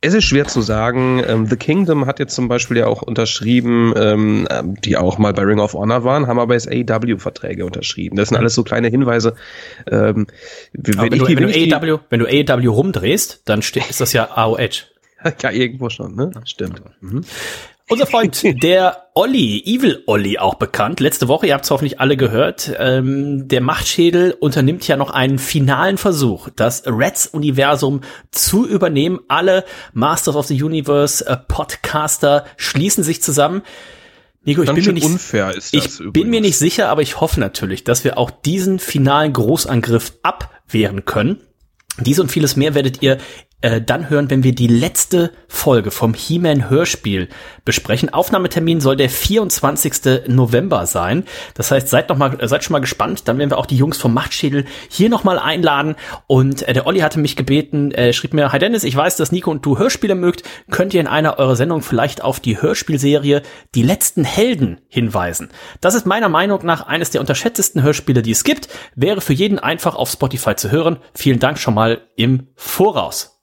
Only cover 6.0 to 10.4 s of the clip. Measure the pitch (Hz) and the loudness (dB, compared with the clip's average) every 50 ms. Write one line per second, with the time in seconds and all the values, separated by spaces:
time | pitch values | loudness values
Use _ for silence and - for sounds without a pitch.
6 | 117 127 135 147 143 123 117 120 120 117 123 120 113 - 123 123 123 117 113 113 | 2 0 0 0 0 0 0 0 2 2 0 0 0 -2 -4 -4 -2 -2 -2 -2
7 | 117 120 110 95 - - - - - - 92 90 90 87 90 - - - - - | 0 -2 -2 -2 -4 -10 -10 -10 -10 -10 -8 -6 -8 -6 -6 -8 -8 -8 -8 -8
8 | 87 85 - 101 107 107 110 107 113 117 113 - 117 - 117 117 120 117 110 131 | -8 -6 -2 -2 0 0 2 2 2 2 0 0 -2 0 -2 0 0 0 0 0
9 | 139 123 117 117 107 117 113 - - - - - - - - - - - - 107 | 0 2 0 2 0 0 -2 -4 -18 -20 -20 -20 -20 -20 -20 -16 -8 -2 0 2
10 | 104 107 104 110 104 - - - | 2 2 2 0 -2 -4 -6 -20